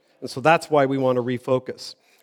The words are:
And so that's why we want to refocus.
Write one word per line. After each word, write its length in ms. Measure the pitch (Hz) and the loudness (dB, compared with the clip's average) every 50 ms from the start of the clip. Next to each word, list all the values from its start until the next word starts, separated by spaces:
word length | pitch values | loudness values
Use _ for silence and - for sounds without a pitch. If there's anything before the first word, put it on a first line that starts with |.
| _ _ _ - | _ _ _ -14
And 80 | - 123 | -14 -12
so 120 | - 135 | -8 0
that's 280 | 120 156 165 160 - - | 2 2 2 2 2 2
why 180 | 151 147 139 | 2 2 2
we 120 | 135 139 135 | 2 0 0
want 180 | 131 131 127 | 0 0 0
to 60 | 123 | 0
refocus. 720 | 120 123 127 120 - 139 131 127 127 - - - - - - _ _ _ _ _ | -2 -2 -4 -4 -2 -2 -2 -2 -2 -6 -14 -14 -14 -18 -18 _ _ _ _ _